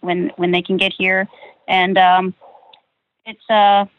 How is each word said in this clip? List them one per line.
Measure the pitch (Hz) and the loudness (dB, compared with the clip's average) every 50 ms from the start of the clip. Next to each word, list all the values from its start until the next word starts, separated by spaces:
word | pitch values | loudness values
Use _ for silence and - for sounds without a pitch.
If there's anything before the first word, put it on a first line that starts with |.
when, | - 180 175 180 175 - - | -8 -6 -4 -4 -4 -6 -6
when | - 175 180 | -4 -4 -2
they | 180 175 | -2 -2
can | 175 - 190 | -2 -2 -2
get | 180 190 190 - | -2 -2 -4 -4
here. | - 190 190 190 190 196 - _ - - - - _ - | -4 -4 -2 -2 -2 -4 -6 _ -20 -20 -20 -20 _ -8
And, | - 185 185 180 190 190 | -4 -2 -2 0 0 2
um, | 190 185 180 180 185 185 190 - _ - - - - _ _ _ _ _ _ _ _ _ _ _ _ - | 2 4 4 4 2 0 -4 -8 _ -18 -20 -20 -20 _ _ _ _ _ _ _ _ _ _ _ _ -20
it's, | 220 214 _ _ - | -20 -20 _ _ -2
uh, | 220 208 202 202 202 202 202 196 _ | 2 2 4 4 4 2 0 -4 _